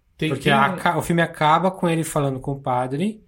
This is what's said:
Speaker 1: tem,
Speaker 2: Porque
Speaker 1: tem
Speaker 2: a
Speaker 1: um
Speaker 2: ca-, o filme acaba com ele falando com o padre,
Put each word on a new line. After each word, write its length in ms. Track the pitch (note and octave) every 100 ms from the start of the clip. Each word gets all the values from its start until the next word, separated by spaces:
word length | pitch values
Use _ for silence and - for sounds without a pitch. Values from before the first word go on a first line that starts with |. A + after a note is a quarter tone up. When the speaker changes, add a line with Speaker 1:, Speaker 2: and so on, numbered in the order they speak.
| _ -
Speaker 1:
tem, 120 | D#3
Speaker 2:
Porque 140 | C3
Speaker 1:
tem 80 | D3
Speaker 2:
a 200 | C#3 C#3
Speaker 1:
um 40 | F3
Speaker 2:
ca-, 200 | F3+ D#3
o 60 |
filme 180 | - E3+
acaba 480 | E3 - D3+ D#3+ F#3
com 180 | F#3 F3
ele 160 | D#3+
falando 340 | D#3 D#3 C#3 C3
com 120 | C#3+
o 80 | C#3
padre, 600 | C3+ B2 B2+ C#3 G3+ A3